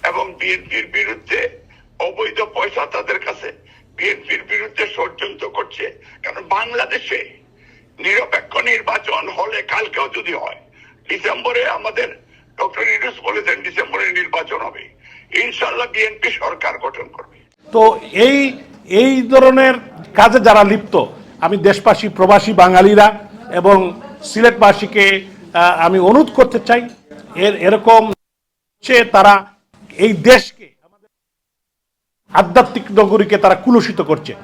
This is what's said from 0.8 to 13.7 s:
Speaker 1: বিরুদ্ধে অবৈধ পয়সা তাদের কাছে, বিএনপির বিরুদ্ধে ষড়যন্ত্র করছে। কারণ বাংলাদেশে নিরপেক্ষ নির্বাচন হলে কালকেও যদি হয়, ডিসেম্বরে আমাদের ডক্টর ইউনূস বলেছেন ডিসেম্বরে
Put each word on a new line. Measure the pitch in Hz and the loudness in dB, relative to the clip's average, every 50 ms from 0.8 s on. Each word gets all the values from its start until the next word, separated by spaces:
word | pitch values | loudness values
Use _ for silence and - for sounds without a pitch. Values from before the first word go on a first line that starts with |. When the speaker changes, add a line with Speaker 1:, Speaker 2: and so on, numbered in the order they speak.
| - | -12
Speaker 1:
বিরুদ্ধে | - - - - - - - _ - 427 466 - - - - _ _ _ _ _ _ _ _ | -8 -8 -8 -8 -8 -10 -14 _ -10 -8 -8 -8 -8 -10 -14 _ _ _ _ _ _ _ _
অবৈধ | - 175 - 196 220 220 220 - | -10 -10 -8 -8 -10 -8 -6 -8
পয়সা | 214 214 - 160 185 202 - - - | -10 -8 -8 -8 -8 -8 -8 -10 -10
তাদের | - - - - - - - | -10 -10 -12 -10 -8 -10 -10
কাছে, | - - - - - - - _ _ _ _ _ _ _ _ | -10 -12 -14 -14 -16 -18 -20 _ _ _ _ _ _ _ _
বিএনপির | - - 202 208 - - - - - - | -8 -8 -8 -8 -8 -10 -12 -12 -12 -10
বিরুদ্ধে | _ - - - 220 _ - 110 - - | _ -10 -10 -10 -12 _ -10 -10 -10 -8
ষড়যন্ত্র | - 123 123 - - - - - - - - | -10 -10 -10 -10 -14 -14 -14 -14 -14 -16 -12
করছে। | - - - - - - - - - _ _ _ _ _ - | -12 -12 -12 -12 -14 -14 -14 -14 -14 _ _ _ _ _ -16
কারণ | - - - 190 | -16 -16 -16 -10
বাংলাদেশে | 165 190 202 226 233 240 233 - - - 170 - - - - - - _ _ _ _ _ _ _ _ _ _ _ _ _ _ | -8 -6 -6 -6 -8 -8 -8 -8 -8 -10 -12 -10 -10 -10 -10 -12 -14 _ _ _ _ _ _ _ _ _ _ _ _ _ _
নিরপেক্ষ | - 180 214 226 - - - - - - - | -6 -4 -4 -4 -4 -4 -8 -8 -8 -8 -10
নির্বাচন | - - 240 240 220 - - 220 - - - - - - 190 | -8 -4 -4 -4 -4 -4 -6 -8 -8 -8 -8 -8 -8 -8 -10
হলে | - - 185 214 220 208 | -8 -8 -8 -8 -8 -12
কালকেও | - - - 208 214 214 - - 139 131 - | -10 -8 -8 -8 -8 -8 -8 -10 -10 -8 -10
যদি | - - - 160 | -12 -12 -10 -10
হয়, | 135 - - - - _ _ _ _ _ _ _ _ _ - | -10 -12 -14 -16 -18 _ _ _ _ _ _ _ _ _ -12
ডিসেম্বরে | - - - - - - 240 - 240 - 508 | -12 -8 -8 -8 -8 -6 -8 -6 -4 -4 -6
আমাদের | - - - - 220 453 466 494 466 - _ _ _ _ _ _ _ _ - | -6 -8 -8 -10 -10 -8 -8 -10 -10 -10 _ _ _ _ _ _ _ _ -8
ডক্টর | - - - - | -8 -8 -6 -6
ইউনূস | - - - - - 254 - - - | -6 -6 -4 -6 -6 -10 -12 -10 -10
বলেছেন | - - 208 202 190 175 - | -8 -8 -6 -6 -6 -8 -8
ডিসেম্বরে | - - | -10 -12